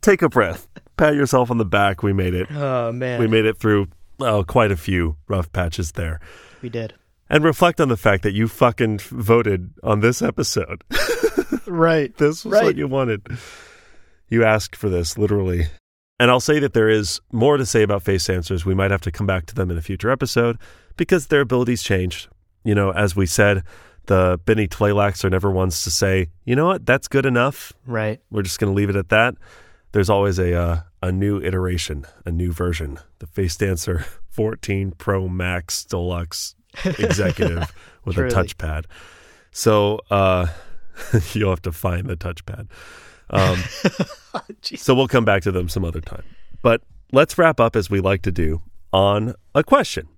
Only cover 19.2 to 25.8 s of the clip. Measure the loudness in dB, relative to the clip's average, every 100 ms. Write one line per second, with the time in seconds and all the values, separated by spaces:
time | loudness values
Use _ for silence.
19.2 | -2 -2 -4 -6 -4 -4 -6 -4 -2 0
20.2 | 0 0 0 -2 -10 -20 _ -6 0 0
21.2 | 2 2 2 2 2 -2 0 0 0 -6
22.2 | -14 _ _ _ 0 0 2 0 0 2
23.2 | 0 4 4 4 -2 -16 -20 _ 0 4
24.2 | 4 2 0 0 0 0 0 2 0 0
25.2 | -2 0 0 0 -2 -2